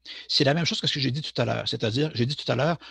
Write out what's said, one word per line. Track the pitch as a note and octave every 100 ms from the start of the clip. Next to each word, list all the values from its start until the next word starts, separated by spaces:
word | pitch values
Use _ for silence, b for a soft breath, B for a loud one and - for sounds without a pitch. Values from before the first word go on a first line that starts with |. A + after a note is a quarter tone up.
| - B B
C'est | -
la | C#3
même | E3 E3
chose | A3
que | D#3
ce |
que | D3
j'ai | C3
dit | C#3+
tout | - -
à | A2+
l'heure, | A2+ G#2+
c'est-à-dire, | A#2+ A2 B2+ D#3
j'ai | A2+ B2+
dit | D3
tout | -
à | B2
l'heure, | D#3 E3 B